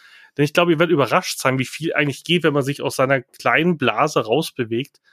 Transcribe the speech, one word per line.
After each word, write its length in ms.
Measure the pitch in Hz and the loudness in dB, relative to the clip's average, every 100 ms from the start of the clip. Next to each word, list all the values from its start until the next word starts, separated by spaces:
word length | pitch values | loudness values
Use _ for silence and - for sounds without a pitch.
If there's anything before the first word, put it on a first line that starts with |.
| - - - - | -20 -20 -14 -2
Denn 80 | |
ich 80 | 147 | 0
glaube, 180 | - 175 | 2 2
ihr 80 | 151 | 4
werdet 140 | 175 | 2
überrascht 480 | 160 127 160 - - | 2 2 0 -2 -4
sein, 180 | 135 131 | -2 0
wie 60 | |
viel 280 | 127 - 160 | -4 -6 -4
eigentlich 280 | - 147 131 | -2 -2 -4
geht, 220 | - 175 | -2 0
wenn 100 | 160 | 2
man 80 | 143 | 0
sich 180 | 135 143 | -2 -4
aus 140 | 131 | -6
seiner 260 | - 131 139 | -2 0 0
kleinen 560 | - - 127 127 170 160 | -2 -6 0 2 2 2
Blase 480 | 120 107 156 156 | 0 0 0 0
rausbewegt 760 | 110 131 170 - 113 117 139 _ _ | 0 0 -2 -6 -4 -4 -6 _ _